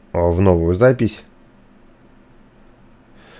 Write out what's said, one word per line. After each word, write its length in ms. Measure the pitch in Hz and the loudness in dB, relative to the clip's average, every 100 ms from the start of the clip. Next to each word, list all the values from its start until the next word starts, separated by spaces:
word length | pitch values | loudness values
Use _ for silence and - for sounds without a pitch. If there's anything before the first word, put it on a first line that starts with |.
| - | -10
а, 180 | 87 87 | -4 -2
в 100 | 87 | 0
новую 360 | 98 85 82 90 | 2 2 0 2
запись, 480 | 127 123 113 - - _ - _ _ _ - _ - - _ - - _ - - - - _ - - | 2 2 -4 -6 -20 _ -20 _ _ _ -20 _ -20 -20 _ -20 -20 _ -20 -20 -20 -20 _ -20 -20